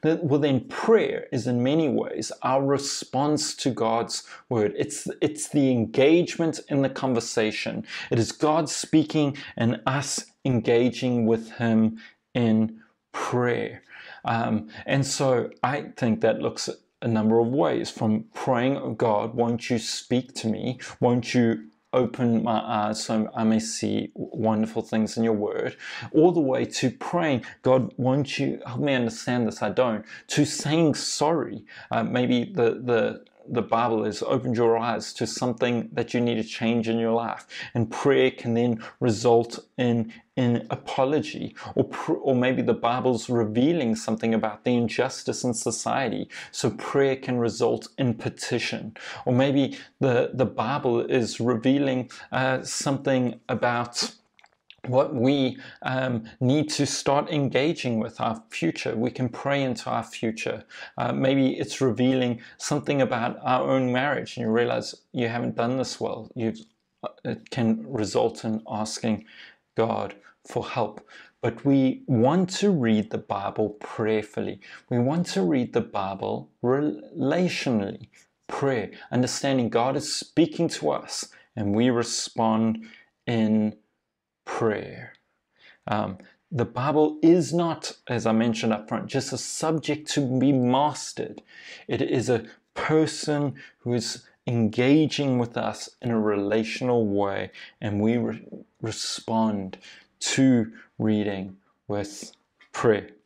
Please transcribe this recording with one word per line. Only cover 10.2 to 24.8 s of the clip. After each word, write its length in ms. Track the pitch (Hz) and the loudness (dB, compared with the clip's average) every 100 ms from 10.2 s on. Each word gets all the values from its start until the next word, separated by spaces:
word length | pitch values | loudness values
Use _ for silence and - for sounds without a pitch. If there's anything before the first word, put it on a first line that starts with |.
| - _ | -8 _
engaging 840 | 135 120 113 117 123 117 127 120 110 | 0 0 4 4 4 2 0 2 2
with 220 | 113 113 | 2 -2
him 460 | - 117 110 110 110 - _ _ | -2 2 4 4 0 -16 _ _
in 480 | 127 117 110 110 - _ _ _ | 0 4 4 2 -4 _ _ _
prayer. 720 | - - 123 123 117 110 - _ - - - - | -8 -4 0 0 0 -4 -8 _ -20 -20 -10 -2
Um, 440 | 113 117 110 101 - - | 0 0 -2 -4 -12 -2
and 180 | 139 135 | 0 0
so 460 | - 135 127 113 - | 0 2 2 0 -4
I 300 | 123 143 - - | -4 -2 -8 -2
think 240 | 123 110 | 0 2
that 180 | 113 107 | 2 2
looks 280 | - - - - _ _ | -2 -4 -8 -10 _ _
a 40 | 120 | -2
number 300 | 220 220 117 | 2 4 4
of 120 | 117 | 4
ways, 420 | 135 165 123 113 | 2 2 0 -4
from 340 | - 113 107 - | -2 0 0 -2
praying, 440 | - - 123 127 139 | -8 0 2 2 0
"Oh 120 | 131 | -4
God, 460 | 113 120 104 113 117 | -2 2 2 0 0
won't 340 | 117 120 - | 0 0 -2
you 80 | 120 | -2
speak 560 | - - - 123 127 | -2 -8 -2 -2 -2
to 140 | - 113 | -6 -4
me? 320 | 101 113 127 - - | -2 -4 -8 -12 0
Won't 360 | 123 123 120 127 | 2 2 2 2
you 320 | 117 113 - _ _ | 4 2 -6 _ _
open 500 | 127 117 - 123 113 | 0 0 0 2 2
my 180 | 113 107 | 2 -2
eyes 440 | 110 113 107 110 | 0 -2 -2 -4
so 260 | - 110 110 120 | -2 -2 -2 0
I 80 | |
may 160 | 110 110 | 2 2
see 520 | 110 - 104 104 104 - | 0 -4 -2 -2 -4 -8
wonderful 680 | - - 110 107 110 117 | -10 -2 0 2 0 -4